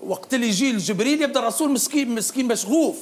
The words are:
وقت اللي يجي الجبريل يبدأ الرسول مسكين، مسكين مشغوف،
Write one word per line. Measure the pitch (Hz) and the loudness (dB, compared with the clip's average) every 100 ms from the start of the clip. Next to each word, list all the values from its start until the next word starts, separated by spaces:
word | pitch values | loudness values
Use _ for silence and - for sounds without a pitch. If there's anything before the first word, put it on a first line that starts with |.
| - | -8
وقت | 185 - | -6 -2
اللي | 262 233 | 0 2
يجي | 190 269 | 2 2
الجبريل | 226 - 190 240 302 | 0 -2 0 2 2
يبدأ | 285 247 | 2 0
الرسول | 226 220 302 | 0 0 0
مسكين، | 262 - 294 262 | 0 0 0 0
مسكين | 226 - 269 254 | -2 -2 -2 0
مشغوف، | 220 190 311 311 - | 0 2 2 2 0